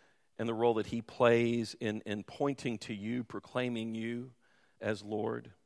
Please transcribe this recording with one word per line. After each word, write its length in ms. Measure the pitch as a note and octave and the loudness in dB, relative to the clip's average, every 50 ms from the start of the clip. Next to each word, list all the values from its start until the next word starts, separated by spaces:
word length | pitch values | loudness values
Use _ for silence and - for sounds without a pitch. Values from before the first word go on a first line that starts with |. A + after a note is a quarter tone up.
| _ _ _ _ _ _ _ | _ _ _ _ _ _ _
and 120 | - A2+ A#2 | -4 -2 -2
the 40 | A2+ | 0
role 200 | A2 A#2+ A#2+ A2 | 4 4 4 4
that 140 | A2 G#2 | 2 0
he 140 | - A#2 A#2 | -2 -4 -6
plays 760 | A2 - - - B2+ A#2 A#2 A#2 A#2+ A#2 A#2 A#2 A2+ - - - | -6 -8 2 6 8 8 8 8 6 4 2 0 -2 -4 -6 -4
in, 220 | A#2+ G#2+ G#2+ A2 - | -4 -2 -2 -2 -4
in 180 | A2 G#2 G#2 - | -4 -4 -4 -6
pointing 540 | - - - C#3+ C#3+ C3+ - - B2+ A2+ G#2 | -10 -4 0 0 0 0 -2 -4 -4 -4 -4
to 140 | - - A2+ | -6 -8 -8
you, 300 | G2 G2+ A2 B2 B2+ A#2+ | -6 -4 -4 -4 -4 -4
proclaiming 720 | - - G2 - - - B2+ B2 B2 A#2+ A2+ A2+ A2+ A2+ | -6 -8 -10 -10 -4 -2 -2 -2 0 -2 -2 -4 -4 -4
you 360 | A2+ A2+ A#2 A#2+ A#2+ A#2 B2 A#2+ _ _ _ _ _ _ _ _ _ | -4 -4 -4 -4 -6 -8 -10 -16 _ _ _ _ _ _ _ _ _
as 200 | A2 G#2+ A2 G2+ | -4 -4 -4 -4
Lord. 500 | G#2 G#2 G#2+ G#2 A2 A#2 A#2 A#2+ A#2 A2 - _ _ | -4 -4 -2 -2 0 -2 -2 -4 -8 -12 -20 _ _